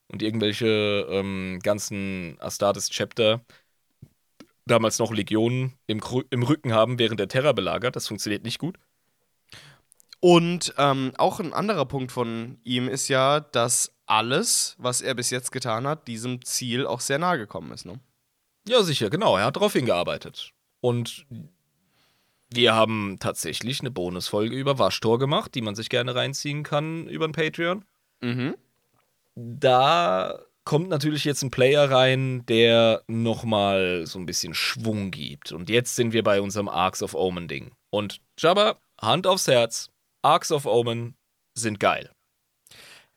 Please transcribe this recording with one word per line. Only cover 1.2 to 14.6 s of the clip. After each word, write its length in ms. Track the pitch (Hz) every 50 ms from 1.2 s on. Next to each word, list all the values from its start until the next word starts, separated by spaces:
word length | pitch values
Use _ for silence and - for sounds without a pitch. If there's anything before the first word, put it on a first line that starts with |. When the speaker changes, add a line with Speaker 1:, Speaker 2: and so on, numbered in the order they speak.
| 98 98 98 95 95 92 92 90
Speaker 1:
ganzen 760 | - 104 104 104 - - 110 98 98 98 95 92 90 82 65 -
Astartes-Chapter, 1000 | - - - - 104 101 98 101 - - - - 104 - - - 113 107 110 117 - _ - _ _ _ _ _ _ _ _ _ - - _ _ _ _ _ _ - _ _ _ _ -
damals 300 | 120 113 113 110 - -
noch 120 | 117 104
Legionen, 600 | 113 107 101 - 104 107 113 117 123 127 131 127 - _ _ -
im 120 | 107 107
Kru-, 240 | - - 120 127 131 -
im 120 | - 120 120
Rücken 300 | 123 151 - - 131 113
haben, 240 | 110 110 120 123 117
während 200 | 117 107 113 104
der 80 | 101 90
Terra 240 | - 131 135 151 123
belagert. 420 | 104 95 87 82 90 107 127 -
Das 120 | - - -
funktioniert 360 | 117 98 - 107 104 101 -
nicht 140 | 113 - -
gut. 180 | - 160 185 _ _ _ _ _ _ _ _ _ _ _ _ _ _ _ - - - - - _ _ _ _ _ _ _ - -
Speaker 2:
Und, 540 | - 180 175 170 170 170 175 175 - - - -
ähm, 340 | 143 143 135 135 131 131 131 -
auch 220 | - 220 214 -
ein 140 | 190 151 -
anderer 320 | - 180 208 214 165 139
Punkt 260 | 120 - 135 131 123
von 460 | - 127 120 113 113 113 113 120 131 - -
ihm 240 | 117 123 123 123 127
ist 200 | - 139 - -
ja, 300 | 135 131 131 135 143 151
dass 520 | 151 _ - 123 117 123 113 - - - _ _ _ -
alles, 680 | 107 110 113 120 131 165 233 247 - -